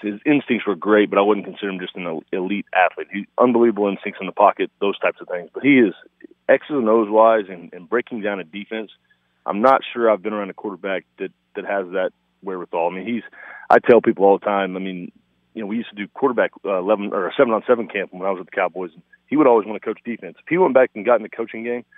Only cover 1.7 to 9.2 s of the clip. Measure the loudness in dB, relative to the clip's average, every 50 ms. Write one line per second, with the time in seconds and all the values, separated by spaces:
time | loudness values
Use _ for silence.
1.7 | -8 -8 -10 -12 -12 -10 -8 -8 -8 -8 -8 _ -6 -6 -4 -4 -4 -6 -6 -2
2.7 | 0 2 2 2 0 -6 -10 -10 -10 -10 -10 -6 _ 2 2 4 4 4 4 2
3.7 | 2 2 0 -2 -2 -4 -8 -10 -10 -10 -12 -6 0 4 4 4 4 2 -4 -6
4.7 | _ _ -4 -4 -2 -2 -4 -4 -4 -6 -10 -10 -8 -10 -10 -12 _ -2 2 4
5.7 | 6 6 6 4 2 -4 _ _ _ _ -20 -20 _ _ _ 2 2 2 2 -2
6.7 | -4 -2 2 2 2 2 2 2 4 4 6 6 4 2 0 -4 -12 -16 -18 -18
7.7 | -18 -20 -10 -6 -4 -4 -4 -6 -8 -8 -6 -6 -6 -6 -8 -12 -14 -14 -12 -10
8.7 | -10 -10 -10 -12 _ _ _ _ _ _